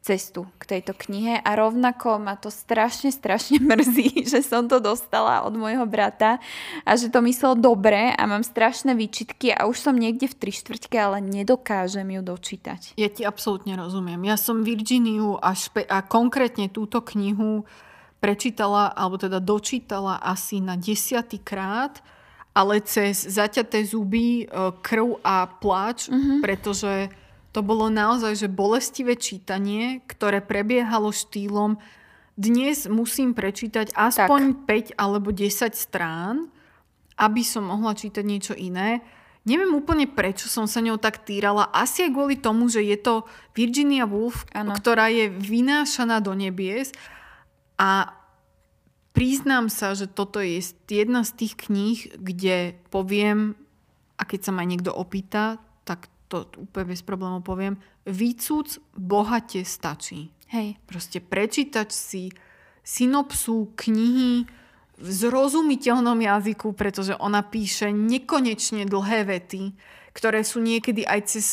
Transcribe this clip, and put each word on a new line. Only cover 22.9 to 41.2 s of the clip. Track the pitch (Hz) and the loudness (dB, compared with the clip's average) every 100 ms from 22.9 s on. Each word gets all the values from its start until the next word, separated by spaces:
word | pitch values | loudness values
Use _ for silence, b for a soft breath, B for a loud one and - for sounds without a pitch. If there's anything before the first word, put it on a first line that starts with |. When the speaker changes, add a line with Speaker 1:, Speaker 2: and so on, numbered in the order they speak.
| - 202 196 | 0 2 0
Speaker 2:
zaťaté | - 196 208 214 220 220 | -2 0 0 0 0 0
zuby, | 208 220 196 226 233 240 | 0 -2 0 2 2 0
e, | 226 - 185 180 | -2 -2 -2 -4
krv | - 233 240 226 | -2 0 2 0
a | - 190 180 | 0 2 0
pláč, | - 208 190 208 240 - | -2 0 0 0 -4 -2
Speaker 1:
Mhm. | 254 277 277 | 0 2 2
Speaker 2:
pretože | 302 - - 196 208 196 196 b b b b | 0 -2 -2 -4 -2 -2 -4 b b b b
to | - 202 | -6 -2
bolo | 220 220 | 0 2
naozaj, | 220 208 240 220 214 | 2 2 2 0 -2
že | 208 | -4
bolestivé | 190 202 233 262 - 247 240 | 0 2 2 0 -4 -2 -2
čítanie, | - 185 - 190 202 208 240 262 | -2 -10 -6 -4 -2 -2 -4 -6
ktoré | _ - 208 202 | _ -4 0 0
prebiehalo | 196 202 208 247 233 226 214 | 0 -2 2 2 2 0 0
štýlom: | 208 - 214 202 208 208 214 B B B B B - | -2 -6 -6 -4 0 0 0 B B B B B -4
„Dnes | 202 240 269 285 - | 2 2 2 -2 -2
musím | 220 233 - 262 | -2 0 0 0
prečítať | 233 190 202 226 220 214 | 0 -2 -4 -4 -2 -2
aspoň | - 214 240 - 285 269 | 2 2 6 6 6 4
Speaker 1:
Tak. | 269 | 2
Speaker 2:
päť | - 214 233 | 2 0 0
alebo | - 202 202 202 | -2 0 0 -2
desať | 196 202 196 233 | 0 0 0 -2
strán, | 220 - 190 170 160 175 262 330 b b b b _ _ - | -2 -6 -4 -4 -4 -4 -4 -6 b b b b _ _ 2
aby | 214 220 | 2 4
som | 233 233 | 0 -2
mohla | 196 196 220 | -2 -2 -2
čítať | 208 214 208 | -2 -6 -4
niečo | 208 202 196 | -2 -2 -4
iné.“ | - 185 180 202 240 233 b b b | -6 -6 -2 0 -2 -6 b b b
Neviem | - 285 381 | 0 2 4
úplne, | 294 294 320 | 2 2 2
prečo | 277 - 190 190 - | 2 0 -2 -2 -6
som | - 214 | -4 -2
sa | 233 | 0
ňou | 226 | 0
tak | 220 220 214 | 0 -2 -4